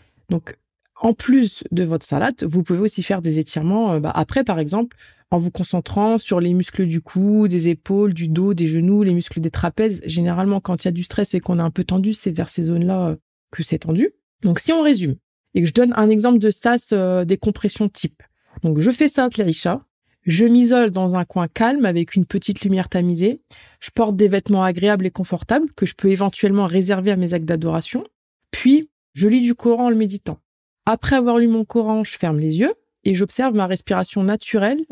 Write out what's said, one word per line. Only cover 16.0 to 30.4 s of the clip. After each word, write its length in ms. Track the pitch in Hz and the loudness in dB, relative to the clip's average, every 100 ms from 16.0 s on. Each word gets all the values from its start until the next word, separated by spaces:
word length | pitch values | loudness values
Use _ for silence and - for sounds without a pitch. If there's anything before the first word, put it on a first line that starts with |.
| 214 | 4
exemple 300 | 214 240 240 | 4 4 4
de 140 | 208 | 4
sas, 380 | - 240 240 - | 0 0 0 0
euh, 320 | 202 185 180 | 0 0 0
des 120 | 175 196 | 0 0
compressions 520 | 214 - 202 - 214 | -2 -2 -4 -2 -4
type. 340 | - 165 - _ _ _ - | -4 -10 -10 _ _ _ -6
Donc, 160 | 165 151 | -2 2
je 140 | 190 | 2
fais 160 | 240 302 | 2 2
ça 160 | - 254 226 | 2 0 0
à 60 | |
l'Isha. 420 | 185 160 175 220 - _ _ _ | -2 -2 -4 -4 -8 _ _ _
Je 220 | 180 165 | -2 2
m'isole 480 | 233 240 240 247 226 | 4 6 6 4 2
dans 240 | 185 185 180 | 0 0 0
un 80 | |
coin 240 | 175 185 170 | -2 -4 -4
calme 380 | - 233 285 214 | 0 0 2 0
avec 280 | 170 170 | 0 0
une 100 | 190 | -2
petite 360 | 175 196 - 196 | -2 -2 -4 -4
lumière 280 | 202 190 180 | -2 -2 -2
tamisée. 520 | 185 175 170 196 285 _ - - _ | 0 0 0 0 -2 _ -20 -20 _
Je 100 | - | -6
porte 220 | - 214 | -2 0
des 140 | 196 208 | 2 2
vêtements 340 | 196 - 190 | 2 2 2
agréables 440 | 185 175 202 202 185 | 2 0 0 2 -2
et 40 | |
confortables 580 | - 180 170 - 269 311 | -4 -6 -6 -2 -2 -2
que 120 | - 185 | -2 -4
je 100 | - | 0
peux 140 | 196 | 0
éventuellement 560 | 190 196 - 202 202 185 | 2 0 0 0 2 2
réserver 440 | 180 185 190 190 | 0 0 0 0
à 60 | 190 | 0
mes 180 | 175 | 0
actes 120 | 175 160 | -2 -2
d'adoration. 600 | 165 165 165 - 262 415 _ _ _ _ | -2 -2 -2 -4 -8 -8 _ _ _ _
Puis, 380 | - 254 294 311 _ _ | 0 4 4 2 _ _
je 120 | 139 208 | 0 2
lis 140 | 254 | 4
du 160 | 240 240 | 2 0
Coran 300 | 240 233 247 | 0 2 2
en 40 | |
le 60 | 220 | 2
méditant. 420 | 208 196 - 156 | 0 -4 -10 -12